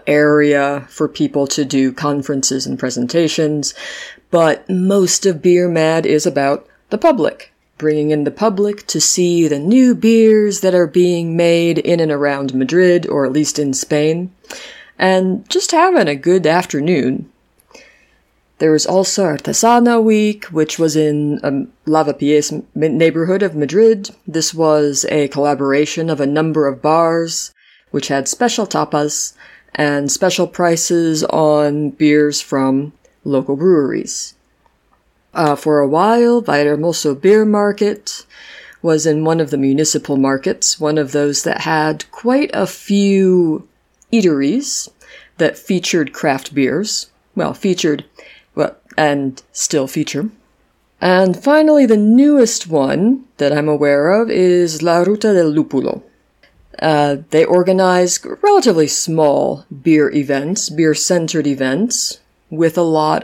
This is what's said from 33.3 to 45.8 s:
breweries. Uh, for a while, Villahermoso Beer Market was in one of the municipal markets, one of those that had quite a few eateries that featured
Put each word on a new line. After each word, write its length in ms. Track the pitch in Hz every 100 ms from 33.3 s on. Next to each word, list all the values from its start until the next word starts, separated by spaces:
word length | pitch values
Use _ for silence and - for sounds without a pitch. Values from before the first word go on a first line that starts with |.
| 135 131 139
breweries. 800 | 180 170 135 110 - - - _ _ _ _ _ _ _ _ _ _
Uh, 220 | - 156 143
for 240 | 156 151
a 80 | 139
while, 560 | 156 202 233 240 240
Villahermoso 760 | 220 147 147 147 165 160 151 139
Beer 260 | 190 214 220
Market 840 | 208 208 202 208 208 - - - - - - - -
was 240 | 165 156 156
in 160 | 151
one 160 | 156 165
of 100 | 151
the 80 | 143
municipal 600 | 135 139 156 151 - 139
markets, 600 | 135 135 185 - - -
one 200 | 151 156
of 140 | 139
those 280 | 147 147 139
that 200 | 160 -
had 440 | 156 160 156 151 -
quite 400 | - 233 262 294
a 140 | - -
few 1000 | - - 202 202 196 185 180 170 156 - _ _ _ -
eateries 720 | 226 185 143 139 226 285 - - _ - - - -
that 180 | 160 -
featured 560 | - 180